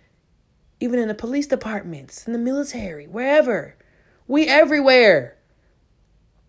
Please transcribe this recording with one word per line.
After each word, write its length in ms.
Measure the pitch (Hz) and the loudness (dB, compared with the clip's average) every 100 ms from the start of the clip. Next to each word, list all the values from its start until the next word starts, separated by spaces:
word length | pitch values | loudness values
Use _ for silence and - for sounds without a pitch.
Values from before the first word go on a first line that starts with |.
| _ _ _ _ _ _ _ _ | _ _ _ _ _ _ _ _
Even 200 | 240 240 | -4 -2
in 80 | 220 | -4
the 80 | 208 | -6
police 320 | 233 277 285 | -6 -6 -4
departments, 800 | 254 220 214 175 156 131 - - | -4 -4 -10 -10 -16 -16 -16 -10
in 60 | |
the 60 | 233 | -6
military, 680 | 240 269 285 247 202 151 147 | -4 -4 -6 -10 -12 -14 -14
wherever. 680 | 208 262 302 302 196 - _ _ _ _ _ _ | -8 0 2 2 -2 -6 _ _ _ _ _ _
We 200 | 277 302 | -2 2
everywhere. 880 | 277 311 294 269 254 226 160 123 _ _ _ _ _ _ _ _ _ _ _ | 4 4 4 4 6 6 4 0 _ _ _ _ _ _ _ _ _ _ _